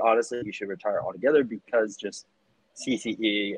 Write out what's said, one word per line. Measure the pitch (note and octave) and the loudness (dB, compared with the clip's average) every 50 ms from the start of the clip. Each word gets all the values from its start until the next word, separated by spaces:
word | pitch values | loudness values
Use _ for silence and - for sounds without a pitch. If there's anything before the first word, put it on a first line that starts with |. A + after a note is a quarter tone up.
honestly, | G#2+ A2+ A2 A#2 A2+ - B2 B2 A2+ | 4 4 4 4 2 0 -4 -6 -6
he | G#2 | -6
should | G2 - G#2 G2 | -6 -6 -6 -6
retire | F#2+ F2+ - G#2+ G2 F2+ | -6 -4 -2 -2 -2 0
altogether | - F#2+ F#2+ F#2 G#2+ C3+ D#3 D3 C3+ | -2 -4 -4 0 2 4 6 4 4
because | A2 A2+ G2+ - _ B2 A#2 G#2+ G#2 G2 | 2 -4 -10 -6 _ 2 2 2 2 -2
just | - - G2+ - - - _ _ _ _ _ _ _ _ _ _ | -8 -8 -10 -10 -12 -16 _ _ _ _ _ _ _ _ _ _
C | - - C3+ B2 | -8 -4 -2 -2
T | - - A#2 G#2+ - | -2 -2 -4 -4 0
E | A2+ G#2+ G#2 G#2 G2+ G2+ F#2+ | 0 2 2 0 0 -2 -4